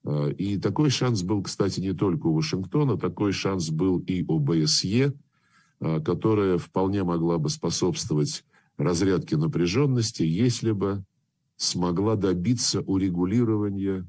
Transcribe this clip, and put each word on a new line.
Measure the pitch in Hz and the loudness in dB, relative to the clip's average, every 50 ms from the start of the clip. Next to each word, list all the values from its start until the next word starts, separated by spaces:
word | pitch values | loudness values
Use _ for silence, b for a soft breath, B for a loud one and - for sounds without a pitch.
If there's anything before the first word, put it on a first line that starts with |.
Э, | - - 73 73 73 73 | -4 -2 -2 0 0 -2
и | 71 - 92 98 101 90 | -2 -2 -2 -2 -2 0
такой | - 101 101 - 151 147 | 0 0 2 2 2 2
шанс | 127 - 131 127 117 98 | 2 2 2 0 0 0
был, | 87 92 107 101 92 | 0 0 -2 -2 -2
кстати, | - - - 104 95 - - | -6 -2 0 0 0 0 -2
не | 90 98 | -2 -4
только | 92 82 104 98 85 76 78 | -2 0 0 0 0 0 0
у | 82 78 | 0 2
Вашингтона, | 80 78 - 92 92 95 - - 151 147 135 104 76 | 2 0 0 -2 -4 -4 -2 0 0 2 2 0 0
такой | - 90 87 - 104 101 | -2 -6 -2 -2 -2 -2
шанс | 92 - - 98 98 95 80 80 | -2 -2 -2 -2 -2 -2 -2 -4
был | 78 78 92 95 90 82 | -2 0 2 2 2 0
и | - - 92 90 80 | -2 -2 -2 -2 0
у | - 82 78 | 0 0 0
Б | 71 71 82 80 78 | 2 2 2 2 2
С | 76 - - | 2 0 0
Е, | - 92 104 123 135 143 131 - _ b b b b b b b b b b b | 0 0 2 2 2 2 0 -6 _ b b b b b b b b b b b
э, | 82 80 80 78 | -4 -2 -2 0
которая | 76 87 90 87 - 110 110 104 101 95 90 85 | 0 -2 -2 0 2 2 2 4 2 2 2 0
вполне | - - _ 95 95 95 101 101 92 | -2 -4 _ 0 0 0 0 0 0
могла | 87 87 82 82 85 85 82 | 0 0 0 0 0 0 0
бы | 73 76 | 0 -2
способствовать | 76 - - 85 82 - 90 90 78 - - - 80 76 73 69 - - b b b b b b b | -4 -2 -4 -4 -2 0 -2 -2 -2 -4 -4 -2 0 0 0 -2 -4 -10 b b b b b b b
разрядке | - 73 87 90 85 101 98 92 82 78 - 80 | -2 0 0 2 2 2 2 2 0 0 -2 0
напряженности, | 76 80 - - 82 87 87 92 127 147 139 127 120 110 - - - - | 0 0 0 0 0 0 2 2 2 2 2 2 0 0 -2 -2 -2 0
если | 80 80 95 123 127 113 - - 113 | 0 2 2 2 2 2 0 0 -2
бы | 107 98 98 98 101 101 98 _ _ _ _ _ _ _ _ _ _ | 0 0 0 -2 -2 -4 -8 _ _ _ _ _ _ _ _ _ _
смогла | - - - - 87 90 90 87 90 101 110 113 | -6 -6 -4 -2 0 0 0 0 2 2 2 2
добиться | 101 92 95 90 90 87 110 127 113 - - - 98 | 2 2 0 0 2 2 0 0 2 0 -2 -2 -2
урегулирования | - - 95 95 95 95 87 87 90 92 104 123 120 110 110 104 104 101 98 98 98 98 95 95 90 | -2 0 0 2 2 0 2 0 0 2 2 2 2 2 2 0 0 -2 -2 -2 -2 -2 -2 -4 -6